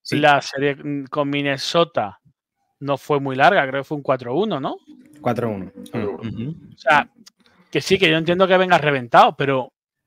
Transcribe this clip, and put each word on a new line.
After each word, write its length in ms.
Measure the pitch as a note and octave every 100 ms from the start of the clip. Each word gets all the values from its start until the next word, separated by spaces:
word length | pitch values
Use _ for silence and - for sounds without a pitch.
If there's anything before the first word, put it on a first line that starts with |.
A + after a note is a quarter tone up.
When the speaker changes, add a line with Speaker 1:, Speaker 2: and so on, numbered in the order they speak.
Speaker 1:
Sí. 180 | - D3
Speaker 2:
la 220 | D3 C#3+
serie 360 | - C#3 C#3+ C#3 D3 C#3+ C3
con 180 | - C#3+
Minnesota 920 | C#3+ C#3+ C3+ - E3+ E3+ - G#2 - _ _ _ _ _ _
no 160 | C#3 C#3
fue 240 | - D3
muy 160 | C#3 C3
larga, 320 | D3+ F#3+ C#3
creo 140 | C3+
que 40 | C3+
fue 120 | D3+
un 40 |
cuatro 320 | C#3 C3 B2
uno, 240 | C#3 G#3+ D#3
¿no? 180 | D#3 F#4+ - - _ -
Speaker 1:
Cuatro 280 | - A2+ A#2
uno. 240 | G2+ F#2 - G2
Speaker 3:
Cuatro 280 | A#2+ G#2 F#2+
uno. 100 | A2+
Speaker 4:
Ujú. 220 | G2+ B2 E3 -
Speaker 2:
O 40 | -
sea, 300 | - D3 C#3+ _ - _ _ _ _
que 100 | D3+
sí, 180 | - F#3+
que 120 | F3+
yo 60 | D#3+
entiendo 280 | D#3+ F3 F#3
que 120 | F#3
vengas 240 | F#3 F3
reventado, 520 | D3 C#3 A#2+ E3+ A3+ D#3+
pero 360 | C3+ C3+ B2 _ _ _